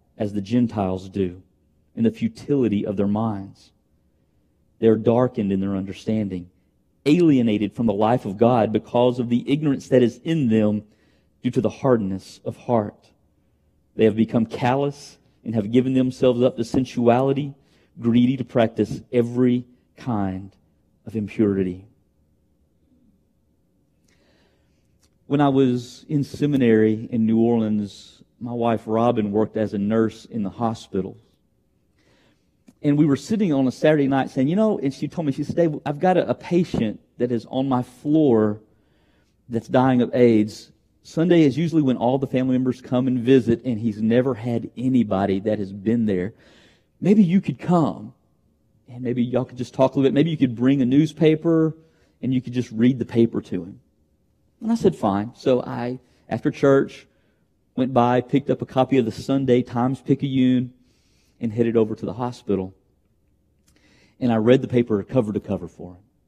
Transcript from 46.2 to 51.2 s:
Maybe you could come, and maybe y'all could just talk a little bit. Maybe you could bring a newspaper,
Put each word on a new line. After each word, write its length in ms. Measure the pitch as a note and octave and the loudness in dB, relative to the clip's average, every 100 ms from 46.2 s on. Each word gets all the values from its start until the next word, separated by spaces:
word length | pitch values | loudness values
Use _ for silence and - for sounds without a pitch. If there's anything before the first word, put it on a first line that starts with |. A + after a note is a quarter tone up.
| F#2+ - _ _ _ _ _ _ | -4 -8 _ _ _ _ _ _
Maybe 220 | E3+ G#3+ | 2 4
you 180 | F3 F#3+ | 4 2
could 180 | - B2+ | -2 -4
come, 540 | - F3 C3 - G#2+ - _ _ _ _ _ _ _ | 0 0 0 -4 -12 -20 _ _ _ _ _ _ _
and 140 | B2 | -10
maybe 220 | B2 B2 | -6 -4
y'all 220 | A#2+ A#2+ B2+ | -2 -2 -4
could 120 | B2 | -8
just 160 | A#2+ | -8
talk 220 | - C3 C3+ | 0 0 2
a 40 | |
little 100 | C3+ | 2
bit. 40 | |
Maybe 160 | A#2 D#3+ | 2 0
you 80 | D#3 | 0
could 180 | C3 A2+ | -2 0
bring 260 | B2+ C#3 | 0 2
a 40 | B2 | 2
newspaper, 920 | C#3 D#3 - | 2 2 2